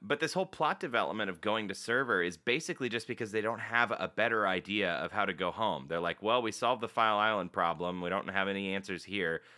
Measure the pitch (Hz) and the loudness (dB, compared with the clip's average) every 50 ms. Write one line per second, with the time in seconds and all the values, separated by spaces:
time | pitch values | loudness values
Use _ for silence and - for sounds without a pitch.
0 | - 107 143 147 160 151 - 180 190 180 - - 160 151 190 - - 151 120 117 | -2 -2 -2 0 0 -2 0 0 -2 -2 -2 -2 0 0 0 -2 -4 0 2 2
1 | 92 69 90 110 107 98 87 80 - 107 107 110 107 98 98 - - - 117 127 | 2 2 0 -2 -4 -4 -4 -4 -2 0 0 0 0 -4 -6 -6 -2 0 0 2
2 | 139 120 107 90 87 87 87 - - 120 120 160 - - 170 - 135 120 110 117 | 2 2 2 2 2 2 -2 -4 -2 0 0 0 0 -4 -6 -4 -4 -2 -2 -4
3 | - - 120 - 117 101 104 110 104 110 117 107 110 110 113 120 120 107 117 - | -4 -6 -6 -6 -6 -4 -2 0 0 0 -2 -2 -4 0 2 4 4 4 2 -2
4 | 87 - - - 110 117 113 110 104 95 92 92 - - 101 107 98 87 82 64 | -4 -4 0 2 2 4 4 4 2 2 2 0 0 -2 0 2 2 2 2 0
5 | 80 82 98 104 101 98 90 80 92 87 82 104 113 104 85 71 67 69 82 85 | -2 -2 -2 0 0 0 0 0 -2 -2 0 0 -2 -2 -2 -4 -4 -4 -2 0
6 | 87 85 82 - 101 107 117 127 113 110 101 - 123 117 127 110 117 110 - 120 | 0 0 -2 -2 0 2 2 2 2 0 -2 0 0 0 0 0 -2 -4 0 2
7 | 113 110 107 104 104 110 110 101 90 87 - 98 87 82 80 76 87 90 90 90 | 4 4 4 4 4 4 2 2 0 -2 0 2 2 2 2 0 -2 -4 -2 -2
8 | 87 87 92 98 - - 95 98 95 98 98 98 98 95 95 98 98 - 92 82 | -2 -2 -2 -2 -2 -2 -2 0 0 0 0 -2 -2 -2 -2 -4 -4 -6 -8 -8
9 | - - 101 101 87 82 82 82 - - - | -8 -6 -4 -2 0 0 -2 -2 -6 -10 -20